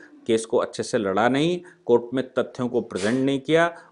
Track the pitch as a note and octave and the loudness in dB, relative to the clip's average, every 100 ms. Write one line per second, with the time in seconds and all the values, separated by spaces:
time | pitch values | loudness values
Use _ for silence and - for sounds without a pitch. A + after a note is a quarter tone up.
0 | - - - A2+ - A#2+ F2 - A2 B2 | -20 -8 0 0 2 0 0 -4 -4 -2
1 | G2 F#2+ A#2+ C3+ E3 F3+ - - - A#2+ | 0 2 2 2 0 -2 -8 -6 2 2
2 | A#2 C3 B2+ - A2 - B2 A#2+ G2+ F#2+ | 2 -6 -4 -4 -4 -4 -4 -2 -4 -2
3 | G2+ C3 C3+ C#3 C3+ D#3+ E3+ E3+ - | 0 0 0 -2 0 2 2 -2 -10